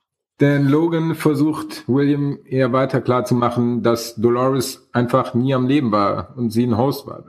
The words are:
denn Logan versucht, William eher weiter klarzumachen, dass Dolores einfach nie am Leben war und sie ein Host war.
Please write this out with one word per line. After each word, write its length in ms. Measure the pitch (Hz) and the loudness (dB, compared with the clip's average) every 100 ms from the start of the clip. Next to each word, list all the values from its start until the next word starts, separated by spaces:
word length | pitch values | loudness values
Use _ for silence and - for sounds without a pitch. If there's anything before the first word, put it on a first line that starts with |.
| _ _ _ - | _ _ _ 0
denn 280 | 143 143 139 | 2 2 2
Logan 460 | 147 170 165 165 | 2 2 0 -2
versucht, 720 | 156 165 139 156 151 - - - | 0 0 2 0 -2 -8 -10 -2
William 500 | 135 143 143 143 - | 0 2 0 -2 -6
eher 280 | - 131 127 | -4 0 2
weiter 280 | 131 135 131 | 0 0 -2
klarzumachen, 800 | 117 123 117 123 120 120 120 120 | 0 0 0 0 0 0 -2 0
dass 340 | 113 117 - - | 0 0 -4 0
Dolores 720 | 117 120 131 135 - - _ | 0 2 0 0 -4 -8 _
einfach 400 | 123 120 131 123 | -2 2 0 0
nie 200 | 120 131 | -2 0
am 120 | 131 127 | 0 2
Leben 240 | 147 123 | 0 2
war 440 | 104 98 98 95 127 | 0 0 -2 -8 -6
und 140 | 117 | -4
sie 140 | 107 123 | 0 0
ein 100 | 110 | 2
Host 300 | 135 139 - | 0 -2 -10
war. 160 | - | -16